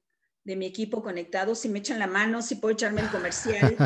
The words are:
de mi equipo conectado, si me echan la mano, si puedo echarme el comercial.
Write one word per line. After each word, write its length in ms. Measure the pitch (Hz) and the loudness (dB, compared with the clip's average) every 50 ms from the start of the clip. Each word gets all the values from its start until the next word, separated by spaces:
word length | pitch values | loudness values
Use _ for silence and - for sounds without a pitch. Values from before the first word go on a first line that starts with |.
| _ _ _ _ _ _ _ _ - | _ _ _ _ _ _ _ _ -10
de 100 | 196 190 | -8 -6
mi 100 | 190 185 | -4 -4
equipo 360 | 185 190 220 220 214 240 220 | -6 -4 -4 -4 -2 -2 -4
conectado, 540 | 220 208 180 175 170 - - 190 190 214 233 | -4 -4 -6 -6 -6 -4 -2 -2 0 0 -2
si 120 | 226 - 226 | -2 -2 -4
me 120 | 202 202 | -4 -2
echan 200 | 202 - 254 220 | -4 -4 -2 -2
la 80 | 202 185 | -2 0
mano, 340 | 185 202 214 226 226 233 | 2 2 2 2 2 0
si 140 | 226 - 254 | -2 -4 -4
puedo 180 | 196 - 220 220 | -2 0 0 2
echarme 280 | 220 233 202 208 214 | 2 2 0 0 0
el 80 | 220 214 | 0 0
comercial. 640 | - 185 175 175 - - - 240 220 - 147 117 - - 143 | -2 -2 -2 -2 -4 -2 -2 0 2 4 4 4 6 6 4